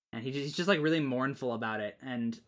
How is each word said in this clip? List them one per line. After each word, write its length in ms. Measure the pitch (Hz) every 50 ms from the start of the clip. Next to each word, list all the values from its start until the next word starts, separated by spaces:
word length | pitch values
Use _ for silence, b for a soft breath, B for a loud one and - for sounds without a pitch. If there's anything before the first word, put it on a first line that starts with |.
| _ _
And 120 | - 113 120
he 60 | 131
just, 120 | 135 143 139
he's 120 | 147 147
just, 100 | - 170
like, 140 | 190 196 156
really 180 | 147 160 160 160
mournful 540 | 147 135 123 127 131 139 143 - 135 123 117
about 260 | 110 117 110 110 107
it. 180 | 104 104 - -
And 360 | 131 131 127 120 117 117 113 - -